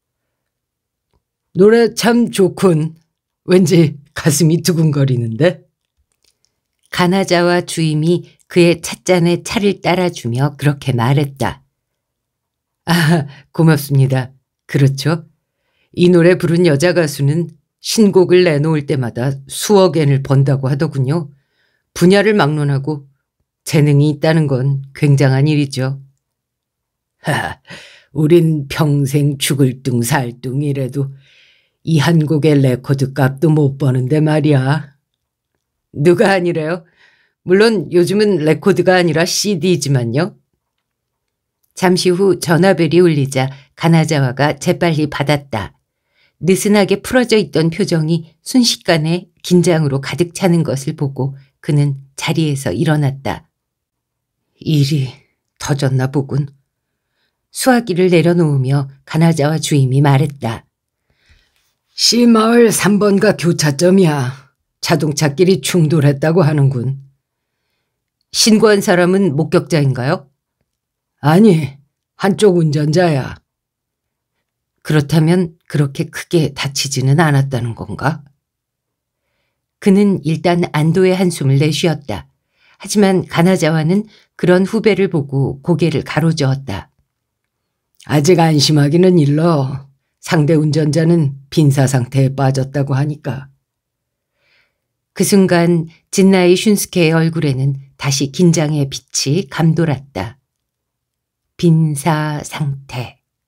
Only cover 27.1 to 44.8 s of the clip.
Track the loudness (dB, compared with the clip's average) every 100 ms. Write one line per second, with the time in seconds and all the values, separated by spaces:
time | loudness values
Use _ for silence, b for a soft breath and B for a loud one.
27.1 | _ -6 -6 -6 -12 B B B B B
28.1 | -2 2 4 2 -2 -4 -4 0 0 0
29.1 | 0 -2 -2 -4 0 0 -2 -4 -2 -2
30.1 | -2 -4 -8 -8 -4 -4 -4 -6 -6 -8
31.1 | B B B B B B B -2 0 2
32.1 | 2 0 0 2 2 2 0 -2 -2 -2
33.1 | 0 -2 0 0 2 0 0 -2 -2 -2
34.1 | 0 0 0 2 0 0 -4 -6 _ _
35.1 | _ _ _ _ _ _ _ _ -2 0
36.1 | 2 2 0 -2 -4 -6 -8 b b b
37.1 | b b b 0 2 2 0 -2 0 2
38.1 | 2 0 0 0 0 0 0 2 2 2
39.1 | 0 -2 -2 -4 -2 0 0 0 -2 -2
40.1 | -4 -4 -8 _ _ _ _ _ _ _
41.1 | _ _ _ _ _ _ -2 0 2 0
42.1 | 0 0 0 0 2 2 2 2 2 2
43.1 | 2 -2 -2 -6 B B -4 2 2 2
44.1 | 0 -2 0 -2 -2 -4 -2